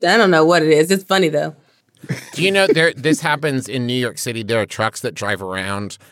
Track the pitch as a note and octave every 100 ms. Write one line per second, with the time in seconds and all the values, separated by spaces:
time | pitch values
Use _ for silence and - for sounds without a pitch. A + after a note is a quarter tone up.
0 | E3+ G#3+ G3+ E3 D#3+ F3 D#3 D3+ D#3+ F#3+
1 | F#3 F#3+ E3+ D3+ D#3 D3+ _ _ _ _
2 | - - - - F#3 G3 G3 D#3+ E3 C3
3 | C#3 D#3 E3 D3 D3+ C3+ B2+ B2+ A#2+ B2+
4 | B2 - B2+ A#2 G#2+ A2+ G2+ - A2 -
5 | B2 - G#2 F#2+ F#2+ F#2 F#2+ G2+ G2+ -
6 | _